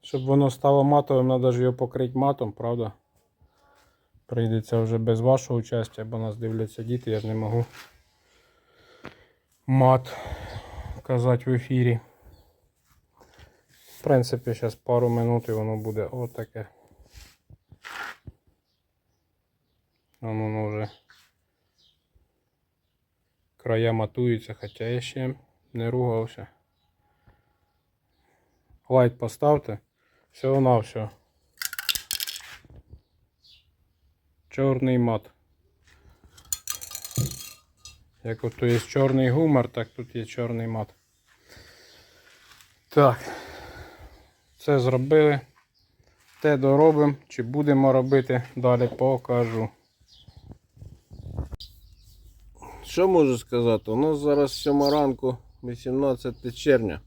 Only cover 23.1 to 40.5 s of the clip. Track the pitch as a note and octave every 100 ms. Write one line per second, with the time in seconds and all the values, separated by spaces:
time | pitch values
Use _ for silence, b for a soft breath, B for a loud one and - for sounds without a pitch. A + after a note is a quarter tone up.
23.1 | _ _ _ _ _ A#2+ A2+ A2+ A2+ G#2+
24.1 | - B2 A2+ - A2 G#2 - A2+ B2 B2
25.1 | C3+ C3 C3+ _ _ _ A#2 A#2 B2+ B2
26.1 | A2+ A2 - G2 _ _ _ _ _ _
27.1 | _ _ _ _ _ _ _ _ _ _
28.1 | _ _ _ _ _ _ _ _ C3 B2
29.1 | B2 A2+ - D3 D3+ - G#2 _ _ _
30.1 | _ _ - C3+ C3+ C3 A#2+ A2 A#2 G#2+
31.1 | - _ _ _ _ - - - - -
32.1 | - - - - - _ - _ - _
33.1 | _ _ _ _ _ _ _ _ _ _
34.1 | _ _ _ _ - C3+ B2+ C3 B2+ A#2
35.1 | A2 - _ _ _ _ _ b b b
36.1 | b b - - - - - - - -
37.1 | - - - - - _ _ - - _
38.1 | _ A#2 A2 A#2+ - B2 A#2+ - C#3 C3+
39.1 | C3 B2+ C3+ D#3+ C#3 A#2+ - A2 - B2
40.1 | A#2+ A2 - A#2